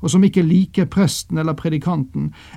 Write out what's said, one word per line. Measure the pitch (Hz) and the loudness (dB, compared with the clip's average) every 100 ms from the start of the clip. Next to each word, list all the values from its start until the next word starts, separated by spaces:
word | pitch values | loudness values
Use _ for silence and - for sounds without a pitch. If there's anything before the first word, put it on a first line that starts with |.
og | 165 | 0
som | 185 | 2
ikke | 196 196 | 4 4
liker | 165 180 190 - 180 | 2 2 2 -2 -2
presten | - 175 - - 156 | 0 0 -2 -6 -4
eller | 160 | -4
predikanten, | 160 170 156 160 175 - 143 147 - - | -4 -4 -4 -2 -4 -4 -6 -6 -8 -18